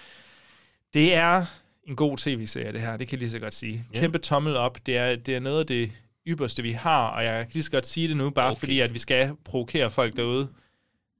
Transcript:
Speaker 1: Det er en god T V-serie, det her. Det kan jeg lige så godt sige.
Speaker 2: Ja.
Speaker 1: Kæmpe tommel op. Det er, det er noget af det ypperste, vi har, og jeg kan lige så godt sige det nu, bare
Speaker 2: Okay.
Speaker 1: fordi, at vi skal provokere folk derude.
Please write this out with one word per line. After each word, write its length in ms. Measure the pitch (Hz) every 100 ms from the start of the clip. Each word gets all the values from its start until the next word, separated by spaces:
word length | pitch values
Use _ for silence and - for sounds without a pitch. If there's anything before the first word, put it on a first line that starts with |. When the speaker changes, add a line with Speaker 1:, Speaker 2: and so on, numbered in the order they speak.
| - - - - - _ _ _ _
Speaker 1:
Det 200 | 151 160
er 300 | 170 170 185 175 - _ _ -
en 100 | 127
god 200 | 147 135
T 80 | 147
V-serie, 460 | 123 107 127 110
det 80 | 110
her. 160 | 117 113
Det 120 | 127
kan 80 | 131
jeg 40 |
lige 100 | 117
så 80 | 113
godt 160 | 107
sige. 300 | - 113 113 117
Speaker 2:
Ja. 60 | 113
Speaker 1:
Kæmpe 180 | 170 165
tommel 380 | - 143 151 135
op. 220 | 123 - -
Det 100 | 123
er, 200 | 123 120
det 180 | 120 127
er 40 |
noget 200 | 127 156
af 60 | 156
det 260 | 123 113 - _ _ 165
ypperste, 360 | 156 127 -
vi 80 | 117
har, 340 | 117 165 151 113
og 180 | 107
jeg 200 | 113 113
kan 60 | 117
lige 100 | 160
så 80 | 151
godt 160 | 135 -
sige 220 | - 165
det 80 | 151
nu, 140 | 139
bare 200 | 143 131
Speaker 2:
Okay. 80 | -
Speaker 1:
fordi, 220 | 139 135
at 140 | 117
vi 40 | 117
skal 340 | - 127 135 147
provokere 460 | - 131 120 160 120
folk 260 | - 117 107
derude. 320 | 117 127 135 - _ _ _ _ _ _